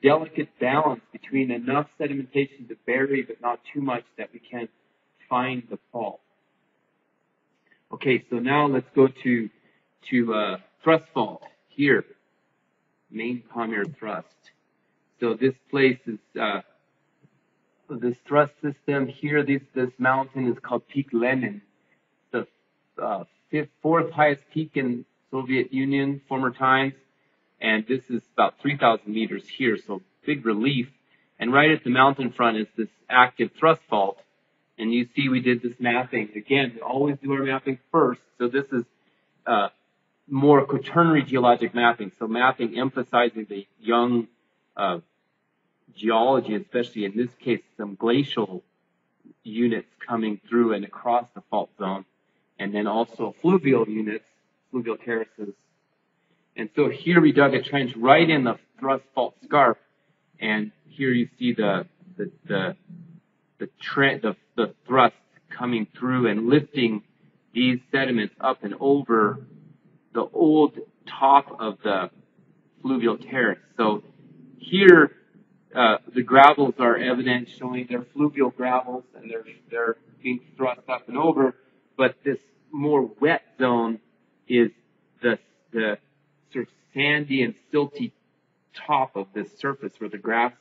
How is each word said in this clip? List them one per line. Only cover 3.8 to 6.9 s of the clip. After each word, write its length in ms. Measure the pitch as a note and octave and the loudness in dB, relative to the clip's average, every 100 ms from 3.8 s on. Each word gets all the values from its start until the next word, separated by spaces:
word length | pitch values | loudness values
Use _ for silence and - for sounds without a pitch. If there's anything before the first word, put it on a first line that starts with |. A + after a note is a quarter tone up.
much 240 | C#3 A#2+ - - | -6 -6 -10 -16
that 120 | G#2+ | -16
we 60 | A#2 | -18
can't 320 | - A#2+ A2+ _ _ _ _ _ - | -16 -14 -14 _ _ _ _ _ -6
find 360 | B2 B2+ B2+ - | -4 -4 -6 -10
the 80 | G#2 _ | -16 _
fault. 300 | A#2 G#2+ - _ _ _ _ _ _ _ | -10 -10 -12 _ _ _ _ _ _ _